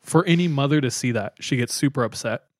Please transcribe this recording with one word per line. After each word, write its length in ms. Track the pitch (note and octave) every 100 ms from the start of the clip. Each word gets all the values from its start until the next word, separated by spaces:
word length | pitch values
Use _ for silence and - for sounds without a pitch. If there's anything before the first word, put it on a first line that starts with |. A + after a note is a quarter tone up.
for 240 | - D#3+ F3
any 220 | E3+ F3
mother 320 | C#3 C#3 D3+
to 100 | B2+
see 220 | - B2+
that, 220 | A2+ G2 -
she 160 | - C3
gets 180 | A#2+
super 300 | - C#3+ C3+
upset 400 | A2+ - B2 A2 _